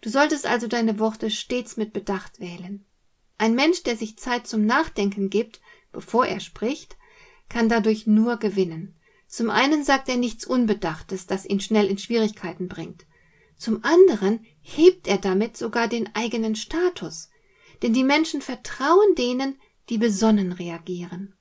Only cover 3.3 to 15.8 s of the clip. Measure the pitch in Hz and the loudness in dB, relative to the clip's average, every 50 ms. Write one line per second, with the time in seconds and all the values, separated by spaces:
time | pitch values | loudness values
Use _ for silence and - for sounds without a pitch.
3.3 | _ _ 214 226 226 247 277 311 370 - - - 240 220 226 214 220 - - 254 | _ _ 0 0 2 2 2 2 2 0 -2 -4 -4 -4 -6 -10 -10 -12 -6 -4
4.3 | 247 240 240 - - 220 208 214 240 277 320 320 - - 202 202 196 208 196 196 | -4 -4 -4 -4 -2 0 2 2 2 2 0 -2 -2 -2 -2 -2 -2 -4 -6 -2
5.3 | 196 202 226 - - - _ - - _ _ _ _ - - - - 226 254 - | -2 -2 -4 -4 -10 -20 _ -20 -20 _ _ _ _ -14 -12 -2 0 0 0 0
6.3 | 214 214 - - - - - 226 285 - - - - - _ _ _ - - - | -2 -8 -10 -14 -10 -6 -4 -4 -4 -6 -10 -20 -20 -20 _ _ _ -20 -20 -20
7.3 | _ _ _ - - 233 226 226 233 226 208 220 220 214 - 220 214 214 220 240 | _ _ _ -8 -2 0 2 2 2 2 2 2 0 0 2 4 4 4 4 2
8.3 | 240 226 226 208 190 202 190 170 160 160 160 - - _ _ _ _ _ _ _ | 0 -2 -2 -2 0 0 -2 -2 -2 -10 -12 -14 -16 _ _ _ _ _ _ _
9.3 | - - 226 226 - 214 254 277 311 302 285 277 277 269 269 - 254 247 247 240 | -6 -4 -4 0 2 2 2 4 2 0 2 2 0 0 0 -2 -2 -2 -2 -2
10.3 | - - - - 254 254 240 214 208 208 - 170 156 160 - - 190 185 - - | -4 -8 -6 -2 0 0 2 2 0 0 -2 -6 -6 -6 -10 -10 -10 -10 -6 -6
11.3 | 196 190 - - 202 196 196 - 214 214 208 190 196 196 - - 233 233 220 208 | -6 -6 -4 -2 -4 -4 -2 0 2 2 2 2 0 -4 -4 -4 -2 0 0 0
12.3 | 214 - - 175 165 - 185 180 - - 160 170 175 - - _ _ _ _ _ | -2 -6 -14 -14 -10 -10 -10 -10 -8 -12 -12 -14 -14 -20 -20 _ _ _ _ _
13.3 | _ _ _ _ _ _ - - 220 220 - 262 311 349 381 381 254 202 190 190 | _ _ _ _ _ _ -4 -4 -4 -2 0 4 8 8 8 8 8 4 2 0
14.3 | 220 226 - - _ _ _ - - - 320 370 370 - _ - 196 190 - 196 | 0 0 -4 -14 _ _ _ -12 0 8 8 8 8 6 _ -2 -2 0 0 0
15.3 | 185 190 214 233 - - 240 226 214 240 | 0 0 0 -2 -4 -8 -8 -4 -2 -2